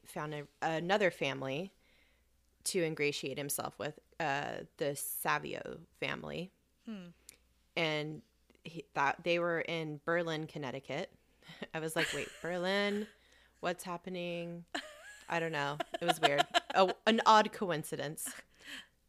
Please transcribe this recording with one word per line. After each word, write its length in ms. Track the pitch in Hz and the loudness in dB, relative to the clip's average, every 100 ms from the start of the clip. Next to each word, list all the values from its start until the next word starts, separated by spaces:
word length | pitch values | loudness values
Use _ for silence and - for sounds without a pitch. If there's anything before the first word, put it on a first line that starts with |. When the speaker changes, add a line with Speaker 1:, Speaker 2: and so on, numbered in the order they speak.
| - | -10
Speaker 1:
found 260 | 180 151 | -8 -6
a, 140 | 151 143 - | -6 -10 -4
another 480 | 160 160 170 208 190 | -2 0 2 4 4
family 640 | - 143 135 135 135 190 _ _ _ _ _ _ _ _ _ | 2 -2 -2 -4 -4 -6 _ _ _ _ _ _ _ _ _
to 180 | - 196 | -2 0
ingratiate 540 | 160 156 147 143 151 131 | 0 2 0 0 -4 -4
himself 420 | 143 - - - | -4 -4 -4 -4
with, 220 | 135 - _ - | -8 -8 _ -4
uh, 440 | 160 139 135 117 - - | 0 0 -2 -6 -8 -2
the 180 | 147 143 | -2 -2
Savio 840 | - - 160 147 147 - - - 170 - | -4 -2 0 0 0 -8 -8 -12 -14 -6
family. 520 | 139 - - 147 185 _ _ _ - | -4 -4 -6 -8 -8 _ _ _ -14
Speaker 2:
Hmm. 200 | 208 175 - - - _ _ _ - | -14 -14 -20 -20 -20 _ _ _ 0
Speaker 1:
And 460 | 160 151 151 156 - _ _ _ | 0 0 -2 -6 -12 _ _ _
he, 220 | - 165 - | -16 -14 -6
that, 280 | - 139 - | 0 2 2
they 160 | 175 170 | 2 2
were 220 | 170 165 | 2 0
in 400 | - 165 160 151 - | -2 -4 -4 -6 0
Berlin, 400 | 170 165 156 156 | 0 0 -2 -4
Connecticut. 640 | 156 135 135 - 135 - - _ _ | -6 -6 -6 -6 -6 -6 -12 _ _
<laughs> 320 | - - - | -20 -14 -8
I 60 | 160 | -6
was 140 | 160 165 | -4 0
like, 120 | 156 | 0
"Wait, 140 | 143 - | -2 -6
Speaker 2:
<laughs> 80 | - | -8
Speaker 1:
Berlin? 640 | 160 180 180 196 202 208 214 - _ - _ - | -4 -2 0 2 2 0 -4 -10 _ -20 _ -6
What's 240 | 170 180 | -4 -4
happening?" 800 | 185 175 - 180 175 170 170 170 170 - 605 - - - - | -6 -8 -6 -6 -4 -4 -6 -8 -8 -10 -10 -16 -20 -14 -4
I 100 | 170 | -2
don't 140 | 165 | 0
know. 240 | 151 143 147 - - | 0 0 -2 -4 -2
It 40 | 170 | 2
was 120 | 165 | 4
weird. 260 | 160 143 - 339 - | 4 4 4 2 2
Oh, 180 | - 190 - - | 6 6 6 4
an 140 | 226 - | 6 10
odd 260 | 220 208 | 10 8
coincidence 760 | - 190 156 156 147 139 160 - - - - - - - _ | 2 -2 -2 -2 -6 -6 -6 -8 -10 -16 -20 -14 -14 -16 _